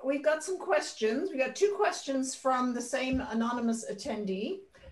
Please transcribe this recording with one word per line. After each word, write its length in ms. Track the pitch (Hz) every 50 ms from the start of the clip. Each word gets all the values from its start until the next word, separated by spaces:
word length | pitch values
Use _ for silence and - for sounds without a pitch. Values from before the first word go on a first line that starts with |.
| -
we've 180 | 262 285 277 -
got 220 | 302 311 311 311
some 140 | - 381 359
questions. 720 | - 359 381 302 302 - - - 220 220 226 269 359 381
We 80 | 392 262
got 180 | 254 220 -
two 160 | - 381 415 403
questions 580 | 392 415 - 359 - - - 269 269 262 262 -
from 400 | - - 262 262 254 247 254 240
the 80 | 240 233
same 380 | - - 262 254 262 262 254
anonymous 680 | 233 - 220 226 226 233 240 247 233 226 226 226 - -
attendee. 720 | 208 196 - 285 226 220 208 190 190 185 214 277 392 392 - - _ - - -